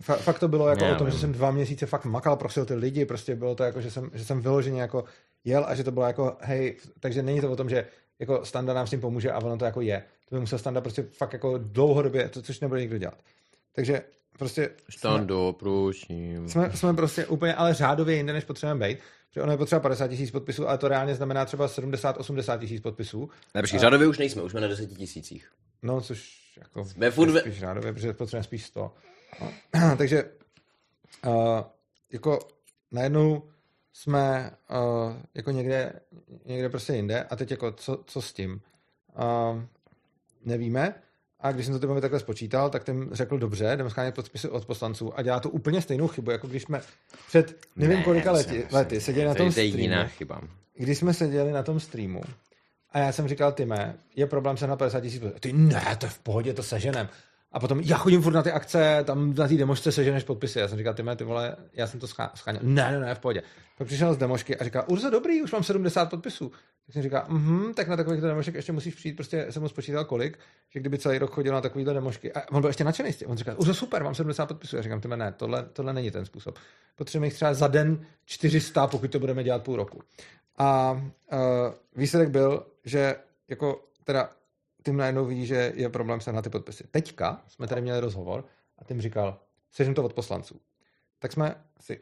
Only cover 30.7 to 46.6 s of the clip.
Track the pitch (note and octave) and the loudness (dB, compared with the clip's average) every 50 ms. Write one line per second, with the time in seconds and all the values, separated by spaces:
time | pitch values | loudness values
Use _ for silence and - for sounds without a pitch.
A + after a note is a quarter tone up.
30.7 | _ _ _ _ _ _ _ _ - - - B2 A#2 A#2 A#2 A#2 A2+ A2 A2+ - | _ _ _ _ _ _ _ _ -20 -6 -2 2 2 4 4 4 2 0 -2 -8
31.7 | - _ _ _ _ _ _ _ - A#2 - D#3 C#3+ - - - _ _ _ _ | -16 _ _ _ _ _ _ _ -14 -4 0 0 0 0 -4 -10 _ _ _ _
32.7 | _ _ _ _ A#2+ A#2+ C3 C#3 D3 D3+ D3+ D#3 D3+ D3 - - _ _ _ _ | _ _ _ _ -4 -2 0 2 4 6 6 4 4 0 -4 -12 _ _ _ _
33.7 | _ _ _ _ _ - - D3 C#3+ C#3 C#3 C3+ C3 C3 B2+ - - _ _ - | _ _ _ _ _ -8 -2 0 2 2 4 2 0 0 -4 -8 -14 _ _ -6
34.7 | A#2+ B2+ A#2+ A#2+ A#2 A#2 A2+ A2+ A2+ B2 - - _ - A2+ C#3+ C3+ C3 B2 C3 | -2 0 0 0 0 0 -2 -4 -6 -10 -16 -14 _ -8 -4 -4 -2 -2 0 0
35.7 | C3 C3 B2+ C3 - - - _ - - _ _ B2 A2 - B2 B2+ B2+ B2+ B2 | 0 0 -2 -4 -8 -14 -20 _ -20 -20 _ _ -20 -20 -12 -8 -6 -4 -4 -4
36.7 | B2+ B2 - - C#3 A2 G#2 G2+ A2 B2 C3 - C3 A#2 C3+ - C3+ - A#2+ A2+ | -4 -6 -4 -4 -2 -2 0 -2 -2 -2 -4 -6 -6 -6 -4 -6 -4 -4 -4 -6
37.7 | G#2+ - - - C3 - - - - C3+ A#2 - - - F#2+ F#2+ F#2+ G2+ - _ | -6 -8 -6 -6 -6 -6 -8 -10 -10 -10 -10 -8 -8 -8 -6 -6 -6 -10 -14 _
38.7 | _ _ _ _ _ _ _ _ _ - A#2+ A#2 A#2 A#2 A#2 A#2 A2+ A2+ A#2+ B2 | _ _ _ _ _ _ _ _ _ -4 -2 0 0 0 0 -2 -2 -4 -8 -12
39.7 | _ _ _ _ _ _ _ _ _ _ _ _ _ _ - A#2 A#2+ A#2 A#2+ A#2 | _ _ _ _ _ _ _ _ _ _ _ _ _ _ -6 -4 -4 -2 -2 -2
40.7 | A#2+ C3 D#3 G3 G3+ - _ _ _ _ _ _ _ _ - C#3 C3 B2+ A#2 C3+ | 0 0 0 -2 -4 -8 _ _ _ _ _ _ _ _ -4 -2 -2 -2 -2 -2
41.7 | C3+ B2+ C#3+ C3+ C#3 C#3 C3 C3 C#3+ C#3 - - G#2+ - A2+ G#2 C3 C3 C#3 C#3+ | -2 -2 -2 0 0 0 0 0 0 -2 -2 -4 -6 -6 -4 -2 0 2 2 2
42.7 | C#3 B2 - - B2+ C3 C3 C3+ - A2 E3+ - C#3+ C3 A#2 G#2 G#2 G2+ G#2+ A2 | 0 -4 -4 -4 -4 -4 -6 -6 -4 -4 -2 -2 0 -2 -2 -2 -2 0 0 0
43.7 | C3+ C#3+ C3 A#2+ G#2 C3 B2+ B2+ B2 - B2 - - A2 - - A2 A#2+ - - | 0 0 -2 -4 -4 -4 -4 -4 -4 -6 -10 -10 -10 -10 -8 -6 -6 -6 -6 -6
44.7 | A#2+ - A#2 A2+ G#2+ - A#2 A2 - C#3 A#2+ B2 B2 B2 - - - D#3+ - D3+ | -6 -6 -4 -6 -6 -6 -8 -6 -6 -4 -2 0 0 0 -2 -2 -4 -2 0 0
45.7 | E3 F#3+ E3 - C3+ C3+ E3 D#3+ - C3+ A#2 A#2+ A#2 A2 - C3 B2+ C3 | 0 0 0 -2 -2 0 0 -2 -2 -4 -2 -2 -2 -2 -4 -6 -8 -8